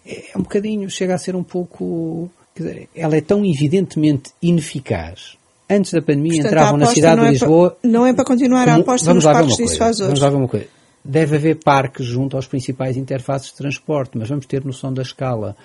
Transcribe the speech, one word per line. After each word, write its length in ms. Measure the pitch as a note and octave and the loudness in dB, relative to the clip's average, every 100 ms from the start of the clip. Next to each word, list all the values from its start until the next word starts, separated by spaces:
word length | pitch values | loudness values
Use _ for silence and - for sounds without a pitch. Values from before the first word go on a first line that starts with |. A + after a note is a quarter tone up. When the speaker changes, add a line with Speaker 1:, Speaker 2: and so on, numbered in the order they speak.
| - | -20
Speaker 1:
é, 260 | - - | -18 -12
é 40 | G3 | -8
um 60 | |
bocadinho, 440 | F#3 G#3 G#3+ G#3+ G3 | -4 -4 -4 -6 -8
chega 240 | - F#3 F3+ | -6 -4 -4
a 20 | |
ser 180 | - F3+ | -4 -8
um 80 | |
pouco, 880 | F3 F3+ F3 - F3+ E3+ E3 E3 F3 _ _ | -6 -8 -8 -10 -8 -6 -6 -8 -10 _ _
quer 100 | - | -12
dizer, 260 | E3 - - | -12 -12 -16
ela 220 | - D#3+ D#3 | -8 -2 0
é 60 | |
tão 220 | D3+ G#3 | 2 0
evidentemente 880 | G3+ C#3 D3 F#3 F3+ D#3+ D3+ C3+ - _ | 2 2 2 0 0 0 0 0 -4 _
ineficaz. 960 | E3+ E3+ D3 C#3+ - F#2 D#2+ F2+ - - _ _ - | 0 0 0 -8 -6 -6 -6 -14 -20 -20 _ _ -2
Antes 240 | G3+ F#3 | 0 0
da 120 | E3 | -2
pandemia 400 | - C#3+ D#3 D#3+ | 0 0 0 0
Speaker 2:
Portanto, 80 | D3 | 2
Speaker 1:
entravam 240 | D#3 D3+ C#3+ | 4 4 4
Speaker 2:
a 20 | |
Speaker 1:
na 60 | |
Speaker 2:
aposta 120 | D3 - | 2 4
Speaker 1:
cidade 200 | E3 E3 | 4 6
Speaker 2:
não 80 | |
Speaker 1:
de 60 | - | 4
Speaker 2:
é 20 | |
Speaker 1:
Lisboa 400 | C3+ D3+ D#3+ F3+ | 4 4 4 4
Speaker 2:
pa-, 160 | - B3 | 2 0
não 180 | A#3 B3 | 2 4
é 80 | |
para 120 | B3+ C4 | 2 2
continuar 440 | B3 C4 B3+ B3 | 2 2 4 4
a 20 | |
Speaker 1:
como, 80 | A#3 | 4
Speaker 2:
aposta 240 | - B3 B3+ | 4 2 2
Speaker 1:
vamos 160 | B3 | 4
Speaker 2:
nos 20 | - | 6
Speaker 1:
lá 60 | |
ver 160 | A#3+ C#3 | 4 4
Speaker 2:
parques 100 | E3 | 2
Speaker 1:
uma 60 | |
Speaker 2:
e 20 | A#3 | -2
Speaker 1:
coisa, 120 | - | 0
Speaker 2:
suazores. 300 | A3+ G#3+ F#3+ | 0 0 -2
Speaker 1:
vamos 120 | C#3+ | 0
lá 100 | C#3 | 2
ver 60 | C#3 | 0
uma 120 | B2+ | -2
coisa. 280 | G#2+ - _ _ _ C#3+ | -4 -10 _ _ _ -4
Deve 280 | C#3+ D3+ D3+ | -2 0 0
haver 220 | D#3 D#3 | 0 0
parques 460 | - C#3 C3 - | 2 2 0 -6
junto 320 | B2 A#2+ C3+ C3+ | -8 -6 -4 -6
aos 120 | C3 | -6
principais 500 | C#3 B2 B2+ C3 B2+ | -8 -6 -6 -6 -6
interfaces 520 | C3+ C3+ B2+ C#3 - | -6 -8 -6 -8 -8
de 80 | - | -12
transporte, 600 | C3+ B2 - D3+ B2+ A#2+ | -10 -8 -6 -6 -6 -8
mas 100 | A2 | -8
vamos 200 | C#3+ - | -8 -6
ter 180 | C#3 C#3 | -8 -8
noção 260 | B2+ C#3 | -10 -8
da 120 | C3 | -8
escala. 520 | B2 - C3 A#2 G#2+ G#2 | -10 -8 -6 -6 -8 -12